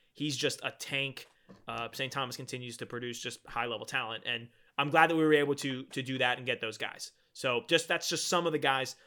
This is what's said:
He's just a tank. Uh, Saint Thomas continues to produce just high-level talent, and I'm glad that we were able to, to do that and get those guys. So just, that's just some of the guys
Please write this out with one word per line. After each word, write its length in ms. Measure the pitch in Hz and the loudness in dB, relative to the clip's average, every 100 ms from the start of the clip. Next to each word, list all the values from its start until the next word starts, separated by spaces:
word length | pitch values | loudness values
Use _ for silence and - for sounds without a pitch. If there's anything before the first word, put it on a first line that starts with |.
| _ | _
He's 240 | - 151 127 | -6 -4 0
just 240 | 139 - | -2 -2
a 80 | 135 | -6
tank. 540 | - - 139 139 131 - _ - - - | -8 -6 -4 -4 -8 -16 _ -20 -18 -10
Uh, 200 | 117 117 | -8 -6
Saint 200 | - 131 | -6 -6
Thomas 240 | 139 127 - | -4 -4 -6
continues 400 | 127 127 123 117 | -10 -10 -10 -12
to 80 | - | -10
produce 320 | 120 123 120 | -8 -8 -8
just 180 | 127 123 - | -8 -10 -8
high-level 400 | 117 120 110 - | -4 -4 -4 -4
talent, 380 | 139 110 113 - | -4 -4 -6 -6
and 220 | 117 117 _ _ - | -6 -8 _ _ -2
I'm 140 | 143 | 4
glad 200 | 160 165 | 6 6
that 60 | 165 | 8
we 60 | |
were 100 | 156 | 8
able 200 | 147 143 139 | 8 6 0
to, 280 | 139 127 | -2 -4
to 180 | 135 139 | -6 -6
do 160 | 127 131 | -4 0
that 200 | 123 127 | 2 0
and 80 | 123 | -2
get 140 | 120 | -4
those 160 | 113 - | -4 -6
guys. 360 | 113 - - - _ | -8 -8 -14 -16 _
So 280 | - 131 120 - | -4 0 0 4
just, 200 | 165 165 | 2 4
that's 200 | 170 - | -2 0
just 180 | 165 - | -2 0
some 180 | 180 170 | 0 2
of 60 | |
the 60 | 151 | 2
guys 360 | 135 135 131 - | 2 2 -2 -8